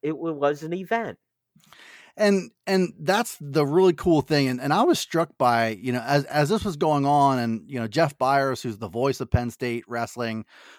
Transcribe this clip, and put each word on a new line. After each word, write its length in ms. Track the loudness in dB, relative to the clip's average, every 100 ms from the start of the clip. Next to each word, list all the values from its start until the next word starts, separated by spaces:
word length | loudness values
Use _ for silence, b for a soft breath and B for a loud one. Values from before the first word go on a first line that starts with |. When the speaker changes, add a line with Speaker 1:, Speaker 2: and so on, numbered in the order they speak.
Speaker 1:
It 160 | -8 -6
wa-, 140 | -6
was 320 | -2 -2 -2
an 80 | -6
event. 460 | -8 -4 -4 -4 -12 _ _ _ _ B B B B B 0
Speaker 2:
And, 300 | 2 2 0 _ -2
and 300 | 0 0 -2
that's 380 | 0 0 -2 -8
the 240 | -4 0
really 300 | 2 4 4
cool 280 | 4 2 2
thing. 260 | 2 0 2
And, 120 | -2
and 140 | 0
I 80 | 2
was 160 | 2 2
struck 400 | 0 -2 -2 _
by, 400 | 2 2 0 -2
you 120 | -4
know, 100 | -4
as, 220 | 0 0 2
as 240 | 0 0
this 160 | 0 -2
was 100 | -2
going 300 | 0 2 2
on, 320 | 4 4 2
and, 320 | -2 -4 -6
you 100 | -8
know, 80 | -4
Jeff 300 | 0 0 0
Byers, 460 | 0 2 0 -4
who's 160 | -8 -8
the 80 | -8
voice 340 | -2 -2 -2
of 80 | 0
Penn 220 | 0 -2
State 320 | -6 -6 -6 -6
wrestling, 560 | -8 -6 -6 -6 -6 -12 B B